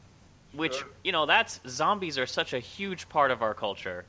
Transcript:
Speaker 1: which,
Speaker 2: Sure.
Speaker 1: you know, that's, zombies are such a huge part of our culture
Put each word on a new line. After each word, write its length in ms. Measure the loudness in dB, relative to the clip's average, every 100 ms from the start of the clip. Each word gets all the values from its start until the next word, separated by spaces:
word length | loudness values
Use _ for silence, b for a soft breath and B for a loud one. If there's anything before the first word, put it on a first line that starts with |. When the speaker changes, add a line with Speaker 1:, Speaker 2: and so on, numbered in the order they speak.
| -20 -20 -20 -20 -16
Speaker 1:
which, 220 | -4 -2 -2
Speaker 2:
Sure. 120 | -6 -8
Speaker 1:
you 100 | -2
know, 140 | 2 4
that's, 340 | 4 4 -4 -8
zombies 520 | 0 2 2 0 -2
are 80 | -2
such 260 | -2 -2
a 60 | -4
huge 500 | -6 -8 -6 -6 -2
part 220 | 4 4
of 120 | 4
our 120 | 0
culture 500 | 0 -2 -4 -6 -8